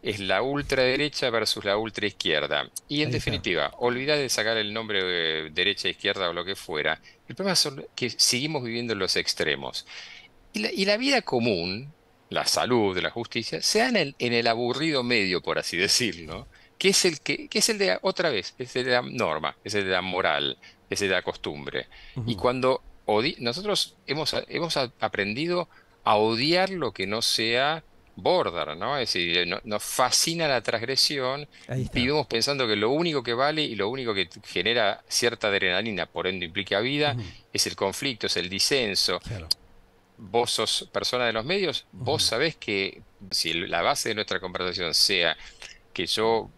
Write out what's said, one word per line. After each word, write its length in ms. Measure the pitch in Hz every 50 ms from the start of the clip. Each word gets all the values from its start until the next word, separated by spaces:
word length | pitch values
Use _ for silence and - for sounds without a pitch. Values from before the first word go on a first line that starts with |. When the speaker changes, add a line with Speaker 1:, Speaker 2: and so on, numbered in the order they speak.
| -
Speaker 1:
Es 160 | - 104 101
la 220 | 98 95 95 95
ultraderecha 880 | 113 135 143 143 143 - 139 131 127 127 131 147 147 147 - - - 127
versus 340 | 113 113 110 - - 113 98
la 100 | 101 98
ultraizquierda. 920 | 104 113 110 107 - 104 101 - _ - 92 78 76 73 71 76 73 67 - _ - _ -
Y 140 | 147 147
en 60 | 151 147
Speaker 2:
Ahí 60 | 123
está. 20 | 117
Speaker 1:
definitiva, 560 | - - - - - 110 87 78 73 71 - -
olvidá 360 | 120 120 123 123 131 143 151
de 140 | 147 139 120
sacar 260 | - - 107 110 113
el 160 | 113 107 104
nombre 320 | 104 113 113 107 107 98 92
de 460 | 90 90 85 82 80 80 80 78 80
derecha, 400 | 76 80 90 98 101 - - 95
izquierda 400 | 85 - - 101 101 98 95 87
o 40 | 85
lo 120 | 87 87
que 100 | 92 98
fuera. 460 | - - - 82 76 73 78 80 - - - - _ _ -
El 80 | 123
problema 200 | - 190 196 180
son 300 | 156 - 151 135 143 - - _
que 160 | - 131 120
seguimos 520 | - - - - - 120 135 151 160 147 123
viviendo 300 | 117 113 117 120 117 110
en 60 | 101
los 180 | 95 87 - 95
extremos. 680 | 87 - - - 85 78 71 69 69 64 - - - - - - - - - - - - _ - - - -
Y 60 | 214
la, 120 | 214 -
y 140 | - 240 196
la 100 | 196 208 214
vida 260 | 254 277 277 240 -
común, 680 | - - 127 117 123 107 85 82 90 92 107 135 147 - _ _ _ _ _ _ _
la 160 | - 80 76
salud, 520 | - - - 76 107 123 120 107 98 92 90
la 100 | 82 82
justicia, 520 | - - 117 - - 117 110 - - -
se 180 | - - - 214
dan 180 | 226 262 247 208
en, 180 | 165 139 139 _
en 140 | 131 120 120
el 140 | 120 117 117
aburrido 560 | 113 113 123 120 127 131 151 165 151 135 123
medio, 380 | 120 123 113 101 95 90 82
por 160 | - - 80 73
así 180 | - - -
decirlo, 720 | 85 92 95 - - 123 107 87 85 82 76 80 98 127 - - - - - _ _
que 120 | - 185
es 140 | 196 - -
el 160 | 180 160 143
que, 300 | _ - 143 - - -
que 100 | - 220
es 80 | 202 -
el 120 | 226 208
de, 180 | 202 185 185 -
otra 280 | - 190 190 - 180 165
vez, 240 | 135 101 90 - - _
es 160 | 127 123 -
el 100 | 127 123
de 60 | 127
la 100 | 123 123
norma, 560 | 127 135 143 - 107 87 78 78 78 76 69 _ _
es 100 | - 104
el 120 | 104 98
de 60 | 95
la 120 | 92 90 90
moral, 540 | 95 92 90 95 87 78 73 71 69 64 - - - - _ _ _
es 120 | 98 -
el 80 | 101 95
de 60 | 92
la 80 | 90 -
costumbre. 640 | - 87 - - 101 76 73 69 69 69 64 64 - - - - - - 135 113
Y 80 | 117 117
Speaker 2:
Ujú. 40 | 95
Speaker 1:
cuando 460 | - 127 123 131 127 127 135 - - - - - - -
odi-, 300 | 107 107 117 151 - -
nosotros 580 | 131 117 120 165 196 208 196 - - - - _ _
hemos, 280 | - 135 151 151 - - - - -
hemos 300 | - 135 165 165 - 151
a-, 160 | 135 117 - _
aprendido 680 | - 110 - - 98 101 107 120 156 170 175 175 170 - - - - _ _ _ -
a 120 | 107 110
odiar 540 | 107 107 110 113 113 127 147 170 180 190 190
lo 240 | 190 180 147 113 98
que 140 | - 95 95
no 140 | 104 113
sea 640 | 113 - - - 113 113 117 123 135 147 156 165 - - _ - _ - - -
border, 560 | 92 131 175 180 143 101 85 85 76 73 76
¿no? 220 | 82 98 117 143 143
Es 160 | 120 104 -
decir, 340 | 92 87 85 85 87 90 87
no-, 140 | 90 - -
nos 200 | 113 104 104 -
fascina 640 | - - - 131 127 - - - - 165 170 165 151
la 140 | 135 120
transgresión, 880 | 110 - - 110 110 120 135 135 - - 156 139 131 127 131 143 147 - - - - -
Speaker 2:
Ahí 160 | 123 131 127
está. 160 | - - 127
Speaker 1:
vivimos 260 | 120 127 143 151 139
pensando 420 | - - 117 110 - 143 139 131 113
que 80 | 107
lo 140 | 104 104 113
único 320 | 135 156 175 175 151 139
que 140 | 120 123 117
vale 260 | 117 135 147 156 156
y 140 | 151 135 117
lo 140 | 101 98 104
único 260 | 123 135 127 117 107
que 120 | 98 92 82 - - -
genera 600 | - - 95 90 107 117 120 110 98 - - - _
cierta 420 | - - - 120 117 - - 107
adrenalina, 580 | 98 98 95 92 90 92 107 117 104 90 80 -
por 180 | _ 87 85
ende 220 | 92 95 92 90 85
implica 320 | 85 101 98 - 98 98
vida, 340 | 110 127 143 147 151 147 139
Speaker 2:
Ujú. 100 | 123 107 85 - - - _ -
Speaker 1:
es 140 | 104 - -
el 80 | -
conflicto, 500 | - - 98 92 - - 139 127 107 -
es 100 | 98 - -
el 120 | 87 90
disenso. 720 | 95 95 - - 147 135 123 104 95 90 - - 92 87
Speaker 2:
Claro. 280 | - - 117 95 80 80 - - - - - - - _ _ _ _ _ _ -
Speaker 1:
Vos 320 | 117 92 95 120 120 -
sos 400 | - - 113 104 - - - -
persona 360 | _ 101 98 - - 123 123 117
de 60 | 110
los 120 | 110 110
medios, 400 | 139 180 202 196 165 127 - - _
vos 320 | - 95 123 117 147 156 -
Speaker 2:
Ujú. 60 | -
Speaker 1:
sabés 260 | - 113 147 165 151
que 480 | - - - 107 98 95 95 - - - - - _ - 92
si 240 | - - - 82 80
la 300 | 85 90 - 82 85 85
base 260 | 113 143 - - 123
de 60 | 110
nuestra 240 | 104 101 - 98 92
conversación 560 | 95 92 90 92 90 92 87 - 90 82 -
sea 420 | - - - 101 87 87 82 80 - - - - - - - - - - - -
que 140 | - 90 82
yo 420 | - - 110 113 113 113 101 98 -